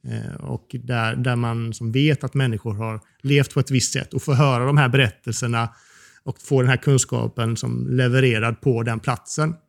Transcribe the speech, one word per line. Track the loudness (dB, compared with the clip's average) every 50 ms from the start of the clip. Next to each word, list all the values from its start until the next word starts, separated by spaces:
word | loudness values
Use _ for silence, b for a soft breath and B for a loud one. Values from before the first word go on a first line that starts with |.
| _
Eh, | -8 -8 -8 -8 -10 -12
och | -12 -10 -8 -8 -10 _ _ -14 -12 -6
där, | -4 -2 -2 0 -2 -2
där | -2 -2 0 0
man | 0 -2 -2 -2 -4 -4 -6 -8
som | -6 -6 -2 0
vet | 2 4 4 2 2 -2
att | -4 _
människor | 0 0 0 -2 -4 -4 -6 -6
har | -4 -6 -6 -6 -8 _ b b b _
levt | 2 4 4 4 2 0
på | -2
ett | 0 2
visst | 0 0 0 0 -2
sätt | -4 -6 -4 -6
och | -6 -2
få | 0 4
höra | 4 4 4 4 2 2
de | 2 4
här | 4 4 4
berättelserna | 4 4 4 4 0 _ _ -8 -8 -4 -4 -2 -2 -2 -2 -4 B B B B B B B B B B B
och | -12 -12 _
få | -4 0 2 2
den | 4 4
här | 2
kunskapen | 2 2 2 4 4 2 0 -2 -4 -4 -4 -4 -4 -4 -2 -2
som | -4 -4 -4 -4 -4 -4 -2
levererad | 0 0 2 2 2 4 4 4 2 2 0 -2 -2 -2
på | 0 0 0 0 -2
den | -4 -4 -4
platsen. | -2 -4 -4 -4 _ -10 -4 -2 -2 -2 -2 -6 _